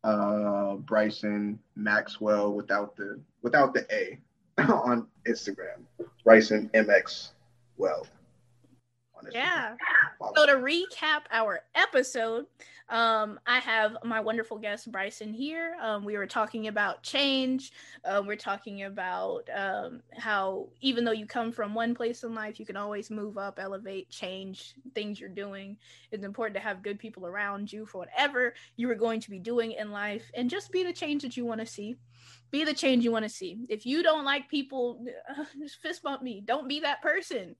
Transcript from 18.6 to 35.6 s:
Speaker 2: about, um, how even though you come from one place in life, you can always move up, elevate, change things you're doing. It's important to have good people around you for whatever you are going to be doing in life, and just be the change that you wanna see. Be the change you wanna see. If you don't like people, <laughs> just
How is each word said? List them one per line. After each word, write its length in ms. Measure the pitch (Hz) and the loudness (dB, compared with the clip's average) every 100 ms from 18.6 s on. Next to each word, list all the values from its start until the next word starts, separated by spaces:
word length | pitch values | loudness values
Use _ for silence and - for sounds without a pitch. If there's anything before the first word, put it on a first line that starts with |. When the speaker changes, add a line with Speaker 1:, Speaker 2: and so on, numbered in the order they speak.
| - 202 | -8 -10
Speaker 2:
about, 640 | 196 202 185 180 190 - - | -10 -6 -6 -4 -4 -4 -6
um, 480 | 202 196 202 - - _ - | -4 -2 -4 -6 -12 _ -10
how 520 | 226 202 190 190 - _ | -2 0 0 -2 -8 _
even 240 | 269 233 233 | 0 2 0
though 60 | |
you 160 | 220 208 | 0 -4
come 240 | 254 226 | -4 -4
from 240 | 233 208 220 | -4 -4 -2
one 180 | 233 | -2
place 300 | 233 233 240 | -2 -2 -4
in 100 | 233 | -8
life, 260 | 226 214 214 | -8 -8 -10
you 60 | 214 | -12
can 120 | 196 | -8
always 340 | 208 208 214 | -6 -8 -8
move 260 | 214 208 202 | -8 -8 -8
up, 220 | 196 196 | -8 -8
elevate, 500 | 190 196 202 196 - | -10 -10 -8 -10 -12
change 640 | - 185 190 190 190 - - - - | -10 -10 -10 -12 -14 -18 -20 -12 -8
things 240 | 208 208 | -8 -10
you're 100 | 196 | -12
doing. 480 | 185 202 196 196 208 _ - _ | -10 -10 -10 -14 -16 _ -20 _
It's 140 | 214 196 | -10 -10
important 300 | 202 220 196 | -6 -4 -4
to 60 | |
have 200 | 220 190 | -6 -6
good 160 | 202 208 | -8 -8
people 300 | 220 190 180 | -10 -12 -10
around 440 | 196 202 196 208 | -6 -4 -4 -8
you 140 | 208 220 | -10 -12
for 140 | 185 | -12
whatever 560 | 175 220 285 269 247 247 - - | -6 0 0 2 -2 -2 -18 -4
you 140 | 247 | -2
are 60 | 220 | 2
going 240 | 226 226 | 0 0
to 80 | 220 | -6
be 100 | 196 | -10
doing 340 | 196 240 226 | -2 0 0
in 180 | - 208 | -4 -8
life, 400 | 208 208 208 - | -6 -6 -6 -8
and 160 | 233 247 | -4 -2
just 220 | 370 - | -2 -2
be 120 | 370 | -2
the 100 | 359 | -2
change 280 | 349 311 294 | -4 -2 -2
that 160 | 277 247 | -4 -6
you 80 | 240 | -4
wanna 200 | 220 220 | -4 -8
see. 280 | - 208 254 - - - - _ | -10 -10 -10 -16 -20 -20 -20 _
Be 120 | 277 | -2
the 100 | 311 | 0
change 300 | 294 285 254 | 2 4 6
you 80 | 233 | 4
wanna 180 | 226 214 | 2 -2
see. 300 | - 185 196 247 | -8 -12 -10 -6
If 160 | 214 240 | -6 -2
you 160 | 294 | 2
don't 240 | 339 311 277 | 4 4 2
like 240 | 285 269 | -2 -2
people, 560 | 302 269 269 247 233 240 - - | -4 -4 -2 -4 -4 -12 -12 -12
<laughs> 300 | 277 294 | -10 -10
just 200 | 277 | -10